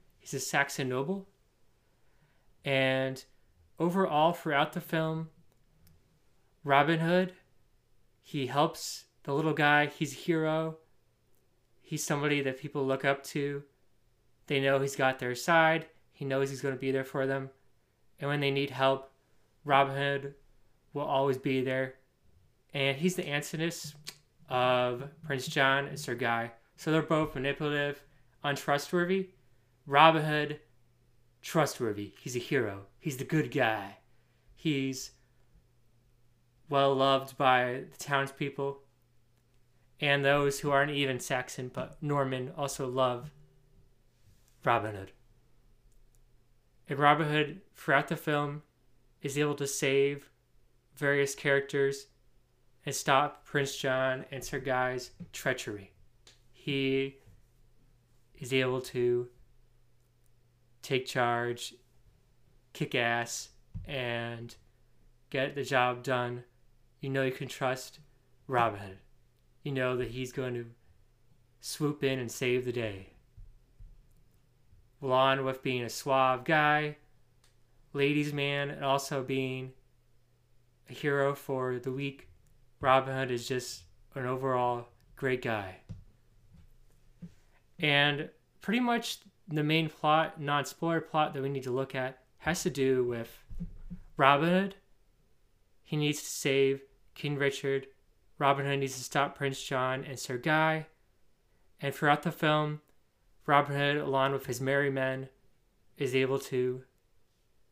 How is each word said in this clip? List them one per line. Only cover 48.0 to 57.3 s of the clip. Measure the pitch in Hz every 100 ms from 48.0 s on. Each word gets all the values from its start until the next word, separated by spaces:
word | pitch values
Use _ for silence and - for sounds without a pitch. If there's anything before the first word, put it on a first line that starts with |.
| 147
the | 156
film, | - 147 143 147 - _ _ _ _ _
is | 143 135
able | 147 143
to | 139
save | - 139 139 139 143 - _ _ _ _ _ _ -
various | 143 143 139 -
characters | 147 139 139 143 139 139 - _ _ _ _ _ _ _ -
and |
stop | - - 135 147 - -
Prince | 147 139 -
John | 139 131 131 131 -
and | 135
Sir | - 139
Guy's | 131 127 127 127 - - -
treachery. | - 139 127 - 104 98 _ - _ - - -
He | - - 139 135 135 135 139 -